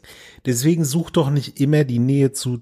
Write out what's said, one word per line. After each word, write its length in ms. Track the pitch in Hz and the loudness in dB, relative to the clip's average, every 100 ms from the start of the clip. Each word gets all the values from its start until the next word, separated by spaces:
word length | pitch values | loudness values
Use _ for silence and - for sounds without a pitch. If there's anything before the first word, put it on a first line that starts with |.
| - - - - 131 | -20 -20 -20 -10 -4
Deswegen 400 | 120 147 170 147 | 0 0 0 0
sucht 320 | 160 165 170 | -2 -2 0
doch 120 | 139 | 0
nicht 300 | 143 120 - | 0 -4 -2
immer 240 | 139 151 | 0 2
die 160 | 139 117 | 2 0
Nähe 320 | 127 139 135 | 2 2 0
zu 260 | - 127 123 | 0 -6 -6